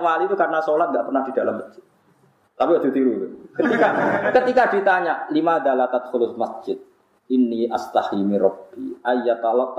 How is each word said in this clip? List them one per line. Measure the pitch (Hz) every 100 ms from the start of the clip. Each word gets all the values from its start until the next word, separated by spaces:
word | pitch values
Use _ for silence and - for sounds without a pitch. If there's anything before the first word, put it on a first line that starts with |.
wali | 170 165 190
itu | 202
karena | 160 160
salat | 151 151 143
enggak | 131 -
pernah | 135
di | -
dalam | 120 107 -
masjid. | - - - _ _ _ _ _ _ -
Tapi | 139 170
aja | 139
tiru. | 135 127 101 95 - - -
Ketika, | 240 - 214 - -
<laughs> | - - 254
ketika | 247 254 226 196
ditanya, | 196 185 170 143 -
"Lima | 151 160 165
dalatat | 139 127 123 123 -
khulus | 123 113 113
masjid?" | 110 - - - - _ _ _ -
"Ini | 127 120 113 120
astahimi | 107 - 110 - 101 101 101
Rabbi | 98 - - - - - 117
ayyatalat | 127 120 117 113 120 127